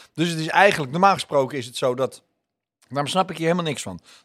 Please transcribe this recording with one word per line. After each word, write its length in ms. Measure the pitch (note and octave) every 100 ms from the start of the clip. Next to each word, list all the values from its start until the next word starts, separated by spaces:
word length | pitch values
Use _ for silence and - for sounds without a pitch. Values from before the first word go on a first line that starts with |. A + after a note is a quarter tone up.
| -
Dus 160 | - E3+
het 100 | D#3+
is 80 | D#3
eigenlijk, 440 | E3+ G3 E3 C#3
normaal 200 | D#3 G3
gesproken 440 | F3+ - D3 C3 C#3
is 80 | A#2+
het 100 | A#2+
zo 180 | C3+
dat... 280 | B2 B2+ - _ _ _ _ _ _ -
Daarom 180 | C3+ C#3+
snap 240 | F#3 F#3
ik 60 | D#3+
hier 100 | E3
helemaal 200 | F3 E3
niks 120 | B2+
van. 180 | - F2+ - -